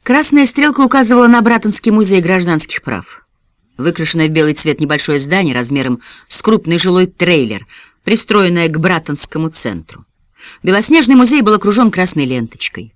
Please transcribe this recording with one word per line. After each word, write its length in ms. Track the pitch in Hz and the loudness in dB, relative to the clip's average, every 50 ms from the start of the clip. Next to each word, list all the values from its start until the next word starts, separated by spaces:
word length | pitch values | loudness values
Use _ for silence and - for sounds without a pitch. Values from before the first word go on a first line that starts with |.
Красная 440 | _ - 247 294 302 - 285 294 277 | _ 0 0 0 2 2 2 2 2
стрелка 340 | 240 - 285 285 302 - - | 2 0 0 0 0 2 2
указывала 480 | 269 240 262 269 254 214 247 247 247 | 0 2 2 2 2 4 4 4 6
на 140 | 233 240 240 | 6 6 4
Братонский 500 | 214 240 233 226 - 214 196 - - 226 | 4 2 0 0 0 -4 -4 -2 0 0
музей 300 | 214 220 214 190 196 185 | 2 2 2 2 0 0
гражданских 640 | 170 170 190 185 175 175 165 151 - - - - _ | 2 0 -2 0 0 -2 -2 -4 -4 -8 -12 -10 _
прав. 420 | 143 117 92 - - - - _ _ _ _ _ _ _ _ _ _ _ | -8 -10 -10 -10 -16 -20 -20 _ _ _ _ _ _ _ _ _ _ _
Выкрашенное 520 | - 127 170 170 - 160 151 - 165 156 156 | -6 -4 -4 -4 -4 -6 -4 -2 -2 -2 0
в 20 | |
белый 220 | 156 160 151 151 147 | 0 0 0 0 -2
цвет 260 | - - 160 143 - | -2 -4 -4 -2 -2
небольшое 400 | 156 147 151 147 - - 147 143 | -2 -4 -4 -4 -2 -4 -4 -4
здание 340 | 135 143 175 196 190 147 123 | -2 -2 -2 -2 0 -2 -2
размером 460 | 123 123 117 135 139 127 127 123 117 - - - - _ _ | -4 -4 -2 -4 -2 -2 -2 -4 -6 -8 -20 -20 -20 _ _
с 120 | - - | -14 -4
крупный 360 | - 220 220 - - 156 170 | 0 0 0 0 0 -2 -2
жилой 300 | 170 175 185 180 185 185 | -2 0 0 2 2 0
трейлер, 600 | 185 _ - 180 175 175 151 127 107 92 98 - _ - - - _ _ _ _ | -2 _ -4 0 0 2 0 0 -2 -6 -10 -12 _ -20 -20 -20 _ _ _ _
пристроенное 640 | - 226 220 - - 208 208 190 175 175 170 170 160 | -2 -2 -2 -2 -2 0 0 2 2 0 0 -2 -2
к 100 | 160 160 | -2 -2
Братонскому 680 | 160 190 185 160 160 - 147 143 - - - 156 160 160 | -2 0 -2 -2 -4 -8 -10 -10 -10 -10 -8 -6 -6 -6
центру. 560 | 160 - - 120 - 82 80 - - - - _ _ _ _ _ _ _ - - - _ - | -8 -8 -8 -8 -8 -10 -14 -18 -20 -20 -20 _ _ _ _ _ _ _ -20 -20 -20 _ -2
Белоснежный 520 | 180 190 202 220 - 302 330 269 226 269 | 0 0 0 2 2 2 2 4 6 6
музей 260 | 254 254 233 294 294 | 6 6 4 2 2
был 120 | 226 214 214 | 2 2 2
окружён 380 | 202 202 202 202 233 247 220 | 2 2 0 2 2 2 2
красной 320 | - 180 185 180 - 151 139 | 2 0 -4 -2 -2 -4 -4
ленточкой. 680 | 127 127 123 117 110 - - - - - 110 110 113 _ | -2 -4 -6 -6 -8 -10 -12 -12 -12 -10 -12 -18 -18 _